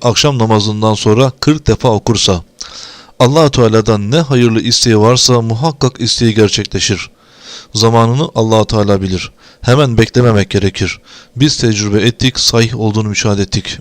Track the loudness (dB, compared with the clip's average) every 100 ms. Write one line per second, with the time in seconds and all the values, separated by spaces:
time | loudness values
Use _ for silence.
0 | 0 0 0 0 2 0 0 -2 -2 0
1 | 0 2 0 0 -2 0 0 0 0 0
2 | 0 -2 0 -2 -6 -18 -20 -20 -20 -20
3 | -10 -2 2 4 2 4 2 2 2 0
4 | 0 -2 0 2 2 2 -2 0 2 4
5 | 4 2 2 0 0 -2 -4 -2 -4 -2
6 | -4 -2 0 2 2 0 -6 -4 -4 -4
7 | -8 _ _ -20 -20 -20 -10 -2 2 2
8 | 2 0 -2 -2 0 2 2 0 0 0
9 | -2 -6 -8 -16 -20 _ 0 2 2 2
10 | 0 2 2 2 0 0 -2 -2 -6 -8
11 | -16 -20 -10 -2 0 0 -2 -2 -2 0
12 | 0 0 -2 -2 -2 0 0 -2 -2 -2
13 | -2 -2 -2 -2 -2 -4 -6 -12